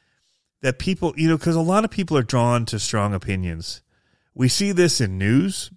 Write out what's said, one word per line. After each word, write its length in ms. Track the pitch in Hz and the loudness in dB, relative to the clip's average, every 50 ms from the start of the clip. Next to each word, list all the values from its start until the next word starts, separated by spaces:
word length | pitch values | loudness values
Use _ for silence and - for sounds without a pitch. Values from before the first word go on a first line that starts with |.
| _ _ _ _ _ _ _ _ _ _ _ _ - | _ _ _ _ _ _ _ _ _ _ _ _ -4
that 160 | 135 127 - | -4 -2 -2
people, 320 | - - 190 - - 165 - | -2 -2 -2 0 -2 -4 -2
you 120 | - 160 160 | 0 2 2
know, 100 | 165 151 | 2 2
'cause 160 | - 170 165 | 0 0 0
a 60 | 165 | 0
lot 240 | 165 165 185 208 214 | 2 2 2 2 0
of 60 | 220 | 0
people 260 | - - 190 170 156 | -2 -4 -2 0 0
are 60 | 143 123 | 0 0
drawn 400 | 107 - 123 117 120 120 120 117 | 2 2 2 2 2 2 0 0
to 160 | 107 - 107 | -2 -4 -4
strong 340 | - - - 110 101 104 101 | -4 -2 -2 0 0 0 -2
opinions. 680 | 92 - - 98 95 92 90 82 82 85 - - - _ _ _ _ _ _ _ _ _ _ - | -2 -4 -4 -4 -2 -2 -4 -6 -6 -10 -12 -14 -16 _ _ _ _ _ _ _ _ _ _ -4
We 140 | - 123 127 | 0 0 2
see 240 | - - 202 202 202 | 2 2 0 0 2
this 280 | 175 175 170 - - | 4 2 2 2 0
in 160 | 123 101 92 | -2 -2 -2
news, 540 | 92 95 101 117 135 175 196 190 - - - - | -2 0 2 2 2 2 2 -2 -6 -8 -12 -14